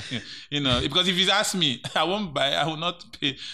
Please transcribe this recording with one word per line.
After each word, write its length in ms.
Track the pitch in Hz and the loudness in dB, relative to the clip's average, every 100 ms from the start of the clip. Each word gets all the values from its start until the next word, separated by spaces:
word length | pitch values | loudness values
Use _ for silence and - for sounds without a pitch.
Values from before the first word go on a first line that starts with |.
| - | -6
<laughs> 400 | 120 - - - | -8 -8 -14 -6
You 100 | 147 | -2
know, 180 | 135 123 | 2 2
because 260 | 151 160 180 | 2 2 2
if 80 | 180 | 2
he's 140 | 190 | 4
asked 260 | 202 214 190 | 4 2 2
me, 260 | 151 120 - | 0 0 -2
<laughs> 60 | 185 | 0
I 80 | |
won't 300 | 160 202 190 | 2 0 -2
buy, 200 | 139 139 | 0 2
I 120 | 165 151 | 2 0
will 120 | 156 | 0
not 260 | 170 175 - - | -4 -6 -14 -4
pay, 180 | 143 135 - | -4 -4 -12